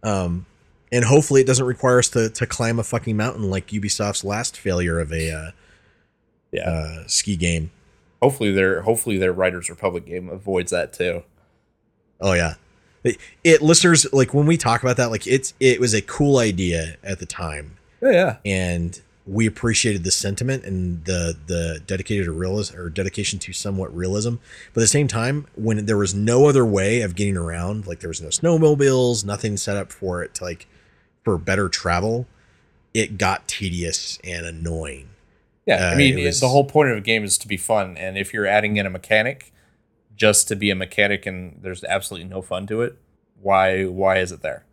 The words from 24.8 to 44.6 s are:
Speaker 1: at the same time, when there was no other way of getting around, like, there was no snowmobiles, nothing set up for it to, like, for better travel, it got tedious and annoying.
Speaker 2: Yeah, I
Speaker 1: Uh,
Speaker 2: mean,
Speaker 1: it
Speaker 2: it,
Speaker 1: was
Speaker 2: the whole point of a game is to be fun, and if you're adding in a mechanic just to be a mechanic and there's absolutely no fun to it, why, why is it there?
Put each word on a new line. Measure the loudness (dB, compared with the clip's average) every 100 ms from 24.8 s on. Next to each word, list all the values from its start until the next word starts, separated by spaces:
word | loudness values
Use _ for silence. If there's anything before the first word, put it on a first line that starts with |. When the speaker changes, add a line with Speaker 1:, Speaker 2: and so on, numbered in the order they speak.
Speaker 1:
at | 2
the |
same | 2 0
time, | 0 -2 -4 -8
when | -6 -2 -2 0
there | 0
was | 0 0
no | 2 6 6
other | 6 4
way | 2 2 0
of | -2 -2
getting | -2 0
around, | -4 -4 -4 -6 -8
like, | -10
there | -10
was | -10
no | -6
snowmobiles, | -2 2 4 6 6 4 4 2 0
nothing | -2 -4 -4 -4
set | -4 -4
up | -6
for | -8 -6 -4
it | -6 -10
to, |
like, | -10 -10 -14 _ _ _ _ _
for | -2 -2
better | 0 -2 0
travel, | -2 -2 0 0 -2 -6 _ _ _ _ _ _
it | -4 -4 0
got | 0 0 -6
tedious | -6 -6 -4 -4 -4 -6 -12
and | -10 -10 -10
annoying. | -8 -6 -6 -8 -12 -18 -20 _ _ _ _ 0
Speaker 2:
Yeah, | 2 2
I |
Speaker 1:
Uh, | 4
Speaker 2:
mean, | 4 4
Speaker 1:
it |
Speaker 2:
it, | 0
Speaker 1:
was | 2
Speaker 2:
the | 4
whole | 4 4
point | 4 2
of | 0
a |
game | 0 0
is | 0 -4
to | -4
be | -8
fun, | -2 0 0 -6
and | -8 -6
if | -6
you're | -2 2
adding | 2 2 -2
in | -2
a |
mechanic | -6 0 2 2 -4 -16 _ _ _ _ _ _ _
just | 2 4 0
to | 0
be | 0
a | -2
mechanic | -4 0 0 0 -6
and | -10 -12 -14
there's | -12 -10
absolutely | -4 -4 -4 -12 -12
no | -12
fun | -8 -8 -6
to | -4
it, | -4 -6 _ _ _ _
why, | 2 4 4 2
why | -2 0 2 2
is | 0
it | -6
there? | -8 -8